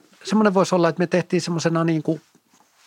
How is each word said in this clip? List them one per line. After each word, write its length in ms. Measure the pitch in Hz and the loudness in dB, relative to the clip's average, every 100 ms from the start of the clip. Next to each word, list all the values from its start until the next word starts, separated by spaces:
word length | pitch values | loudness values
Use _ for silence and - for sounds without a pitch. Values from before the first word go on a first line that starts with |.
| _ _ | _ _
semmoinen 300 | - 208 214 | -2 2 4
voisi 200 | 190 170 | 2 2
olla, 140 | 180 165 | 2 0
että 120 | 156 | 0
me 60 | 175 | 0
tehtiin 340 | 180 - 180 | 0 0 -4
semmosena, 440 | 170 165 165 165 | -2 -4 -2 0
niinku, 360 | 165 160 151 156 - _ _ _ _ _ | 0 -2 -2 -6 -10 _ _ _ _ _